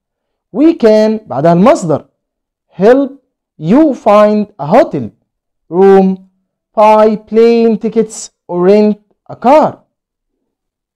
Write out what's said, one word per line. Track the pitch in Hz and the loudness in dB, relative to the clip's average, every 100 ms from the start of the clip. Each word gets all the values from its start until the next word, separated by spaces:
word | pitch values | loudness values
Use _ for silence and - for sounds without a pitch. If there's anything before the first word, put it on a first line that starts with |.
| _ _ _ _ _ | _ _ _ _ _
We | 190 320 | -2 0
can. | 320 220 214 214 220 - | 2 0 2 0 -4 -8
بعدها | 123 160 | -4 0
المصدر. | 175 220 311 170 139 - _ _ _ _ _ _ | 2 2 0 -2 -6 -8 _ _ _ _ _ _
Help | - 202 262 277 - _ _ _ _ | -4 0 0 -2 -10 _ _ _ _
you | 156 247 320 | -2 0 0
find | 226 220 208 208 214 208 - | -2 0 2 2 0 -6 -10
a | 143 | -2
hotel | 220 320 147 110 - _ _ _ _ _ | 0 0 -4 -12 -16 _ _ _ _ _
room, | 165 196 190 190 190 _ _ _ _ _ | 0 2 4 2 -4 _ _ _ _ _
buy | - 214 214 220 214 | 0 2 2 2 -2
plane | - 214 233 233 226 214 | -4 0 2 2 0 -2
tickets, | 226 220 220 - - _ - | -4 -4 -6 -8 -20 _ -12
or | 175 | -4
rent | 180 208 214 208 _ _ _ | 0 2 0 -4 _ _ _
a | 151 | -6
car. | 240 302 196 - _ _ _ _ _ _ _ _ _ _ _ | 0 0 0 -6 _ _ _ _ _ _ _ _ _ _ _